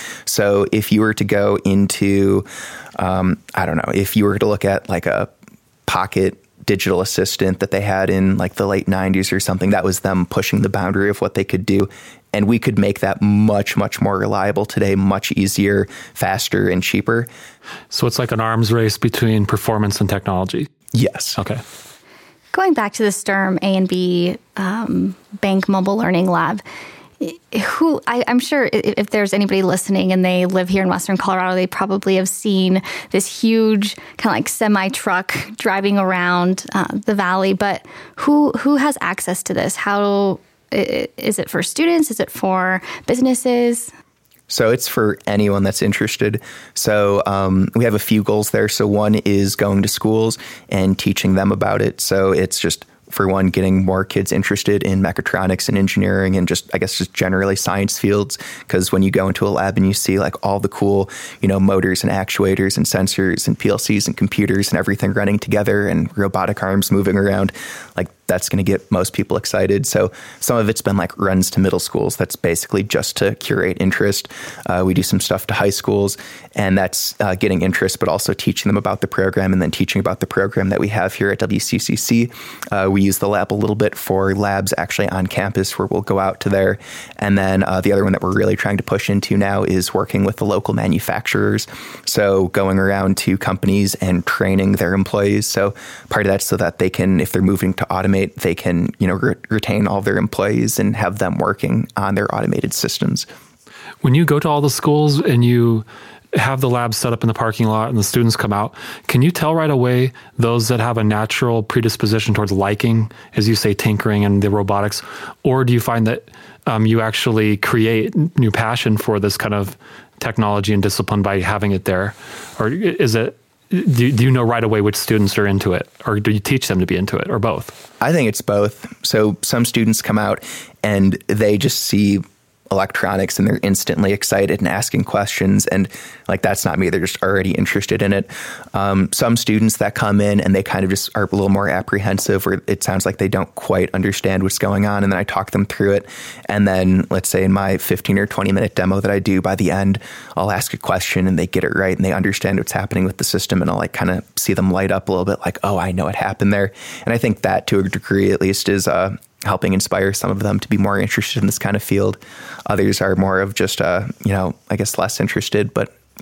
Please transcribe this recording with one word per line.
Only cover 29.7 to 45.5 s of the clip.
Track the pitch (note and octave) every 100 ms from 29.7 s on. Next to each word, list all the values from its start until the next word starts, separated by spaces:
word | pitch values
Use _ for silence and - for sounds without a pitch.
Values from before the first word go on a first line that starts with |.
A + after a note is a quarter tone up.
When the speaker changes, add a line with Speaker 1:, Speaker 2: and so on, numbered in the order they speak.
| F#3 - F#3+ F#3+
Speaker 3:
and | F#3
they | F#3 F3+
live | F3+ F#3 F3+
here | F#3+
in | F#3
Western | F#3 - F#3+
Colorado, | - F#3 F3+
they | F#3 F3+
probably | - F#3+ G3 G3 F#3+
have | F#3+
seen | - A3 F#3+ F#3 F#3 F#3+ - -
this | F#3+ G3+
huge | - A3+ A3+ A3 G#3+ G#3 - - -
kinda | A3+
like | B2+ -
semi | - G#3+ G3+ F#3+
truck | F#3 - F3+ F#3+ - - A3
driving | A3+ G3 G3+ G3+
around, | F#3+ F#3 F3+ F3+ F3+ F#3 -
uh, | G3+ -
the | G#3 G3+
valley. | G3+ F#3 F#3 F#3+
But | F#3+ G3+ - - - - -
who, | - D4 D4
who | A#3 C4+ C#4+
has | C#4+ C4
access | F3 F#3+ - F#3
to | -
this? | F#3+ - -
How, | - G3+ G3+ G3+ G3+ - _ _ _
i-, | -
i-, | - - - -
is | - G3+
it | -
for | -
students? | F3 - E4 E4+ D4+
Is | A3
it | -
for | - F#3+ F#3 F#3 F#3 - - -
businesses? | B3 C4 B3 B3+ A#3+ A#3+ A#3 - - _ _ _ _ -
Speaker 1:
So | - A2+
it's | B2+ -
for | - G#2+ - -
anyone | G#2 G#2